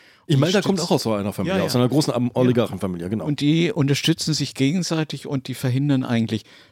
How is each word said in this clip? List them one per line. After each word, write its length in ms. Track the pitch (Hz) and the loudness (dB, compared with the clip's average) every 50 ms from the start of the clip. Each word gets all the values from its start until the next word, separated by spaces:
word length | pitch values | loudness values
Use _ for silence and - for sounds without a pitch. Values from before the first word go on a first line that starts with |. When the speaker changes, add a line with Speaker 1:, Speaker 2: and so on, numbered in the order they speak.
| _ - _ _ _ | _ -20 _ _ _
Speaker 1:
Die 60 | - 151 | 0 2
Speaker 2:
Imelda 260 | 135 147 170 190 202 | 4 4 4 2 2
Speaker 1:
stützt- 60 | - | 2
Speaker 2:
kommt 140 | - 196 165 | 0 0 0
auch 120 | 165 - | 0 0
aus 120 | 180 131 - | 0 0 2
so 100 | 113 107 | 0 -2
einer 200 | 101 101 104 - | 0 -2 -2 -2
Familie, 240 | - 98 165 190 | -2 -2 0 0
Speaker 1:
Ja, 20 | 190 | 0
ja. 60 | - | 0
Speaker 2:
aus 100 | - - | 2 2
einer 140 | 123 123 120 | 2 2 4
großen 240 | 123 156 147 - - | 4 2 0 0 0
Am-, 140 | 120 123 | 0 -2
Speaker 1:
Ja. 40 | 120 - | 0 0
Speaker 2:
Oligarchenfamilie, 760 | 123 127 123 120 120 110 92 98 90 104 92 90 85 85 92 | 2 2 4 4 2 0 0 -2 -6 -6 -6 -4 -6 -6 -4
genau. 160 | 113 104 92 | -4 -4 -2
Speaker 1:
Und 160 | 151 147 - | -4 -2 0
die 300 | 139 147 160 165 170 156 | 2 2 2 2 2 0
unterstützen 640 | - 170 139 139 139 - - 156 170 - - 160 151 | 0 0 0 0 0 0 0 0 0 0 -2 -2 -2
sich 220 | - 143 - - | -2 -4 -4 -2
gegenseitig 720 | - 139 139 165 190 165 - 170 160 156 - - 135 - | 0 0 0 2 0 -2 -2 -2 -2 -2 -4 -6 -10 -8
und 220 | - 143 131 - - | -6 -6 -6 -6 -8
die 60 | 123 | -8
verhindern 480 | - - 127 120 135 143 147 139 131 127 | -4 -2 -2 0 0 2 2 2 2 0
eigentlich 420 | 117 120 113 113 101 113 104 - - - - - _ | 0 0 0 0 0 -2 -4 -6 -10 -20 -20 -20 _